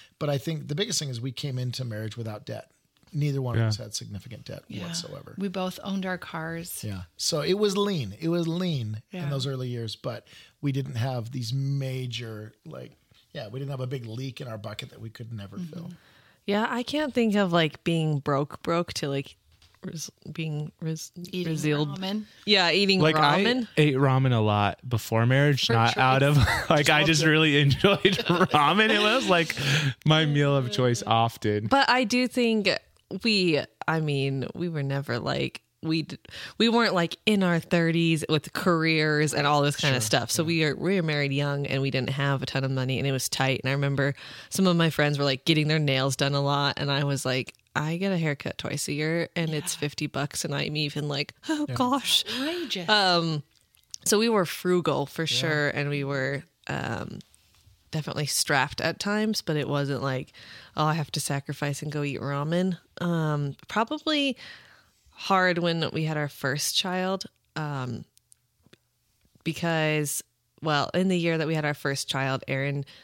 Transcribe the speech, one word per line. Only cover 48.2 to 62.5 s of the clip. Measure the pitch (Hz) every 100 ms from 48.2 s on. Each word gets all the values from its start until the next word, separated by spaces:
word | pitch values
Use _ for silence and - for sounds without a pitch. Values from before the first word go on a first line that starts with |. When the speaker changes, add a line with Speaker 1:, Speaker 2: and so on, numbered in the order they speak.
| 156 143 - -
Speaker 4:
twice | - 147 -
a |
year | 147 156 165 170 -
and | 160
it's | 151 - -
Speaker 3:
Yeah. |
Speaker 4:
fifty | 147 - 147
bucks." | 139 143 -
And | 160 143
I'm | 147 151
even | 147 151 147
like, | 139 151 - -
"Oh | 311 294
Speaker 1:
Yeah. | 127
Speaker 4:
gosh." | 247 269 - - - 240
Speaker 3:
Outrageous. | 285 349 302 196 170
Speaker 4:
Um, | 208 190 175 165 151 - _ _ _ _ - -
so | 208
we | 233
were | 214 170
frugal | - 185 180 165 139 139
for | -
Speaker 1:
Yeah. | 160
Speaker 4:
sure. | - 165 151 147
And | 139 143
we | 143
were, | 139 139 131 139 - _ -
um, | 139 - 113 - - - _ _ _ _ _ _
definitely | 160 147 - 143
strapped | - - 143 131 -
at | 165 170
times, | 202 214 214 208
but | - 151
it | -
wasn't | 143 139 139
like, | 139 131 147 - - - - -
"Oh, | 151
I | 160
have | 143
to | 160
sacrifice | - 143 - 143 143 139
and | 151
go | 147
eat | 143 135
ramen." | 139 139 147